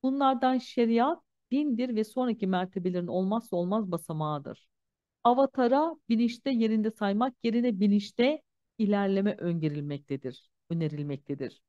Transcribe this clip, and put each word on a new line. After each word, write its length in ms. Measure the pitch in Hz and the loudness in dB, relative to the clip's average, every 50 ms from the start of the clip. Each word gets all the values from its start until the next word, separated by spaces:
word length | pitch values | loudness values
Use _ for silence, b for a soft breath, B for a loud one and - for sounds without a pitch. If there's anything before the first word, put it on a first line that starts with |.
| - | 0
Bunlardan 560 | 262 262 277 277 269 269 240 262 254 262 254 | -2 0 2 2 2 2 2 2 0 0 0
şeriat, 640 | 240 - - - 233 226 233 233 240 285 339 339 _ _ _ _ _ _ | -4 -4 0 0 2 4 4 4 2 2 0 -4 _ _ _ _ _ _
dindir 460 | 247 277 302 302 247 220 247 254 240 | -2 0 0 0 0 -2 -2 -2 -2
ve 80 | 214 220 | -2 -4
sonraki 420 | 214 - 254 254 247 220 233 - | -4 -2 -4 -2 -2 -2 -2 -2
mertebelerin 600 | 185 185 180 185 185 _ 196 175 190 180 180 175 | 0 0 0 -2 -2 _ -4 -4 -2 -2 -2 -4
olmazsa 500 | 170 117 180 190 190 208 233 226 - - | -2 -2 -2 0 0 -2 -2 -4 -4 -4
olmaz 340 | 175 175 180 202 220 214 185 | -2 -2 0 -2 -2 -2 -2
basamağıdır. 760 | 175 165 - - 165 156 156 151 151 147 139 139 - _ _ _ _ _ _ _ _ _ _ _ _ _ _ | -6 -6 -6 -6 -6 -4 -2 -2 -4 -6 -6 -10 -14 _ _ _ _ _ _ _ _ _ _ _ _ _ _
Avatara 720 | 233 247 247 277 269 _ - 247 240 262 277 311 330 320 - _ _ | 4 4 4 2 2 _ 0 2 2 4 2 2 0 -4 -8 _ _
bilinçte 420 | 233 220 240 233 240 - _ 269 | 0 2 2 0 -2 -4 _ -2
yerinde 400 | 269 226 226 220 220 220 208 220 | 0 2 2 2 2 2 0 -2
saymak 440 | 220 - 214 196 196 208 240 269 - _ - | -2 -2 -2 0 0 0 0 -2 -4 _ -4
yerine 380 | 233 220 240 240 247 220 185 | 0 0 2 0 0 0 2
bilinçte 640 | 208 208 202 208 202 - _ - 240 262 302 311 _ _ _ _ _ _ _ _ | 2 4 4 2 2 -2 _ 0 2 2 2 -2 _ _ _ _ _ _ _ _
ilerleme 560 | 220 202 208 202 202 196 196 196 196 208 - - | 0 0 2 2 2 2 0 2 0 0 -2 -2
öngörülmektedir, 1120 | - 175 170 170 156 156 147 151 147 147 143 139 143 _ 139 139 _ 131 123 - _ _ _ _ _ _ | -4 -4 -2 -2 -2 -2 -4 -4 -6 -6 -8 -10 _ _ -8 -6 _ -10 -12 -12 _ _ _ _ _ _
önerilmektedir. 920 | 170 170 165 151 151 147 147 147 143 139 _ - 143 139 139 117 - _ _ | -4 -4 -4 -4 -4 -6 -6 -6 -8 -10 _ -10 -8 -8 -8 -12 -12 _ _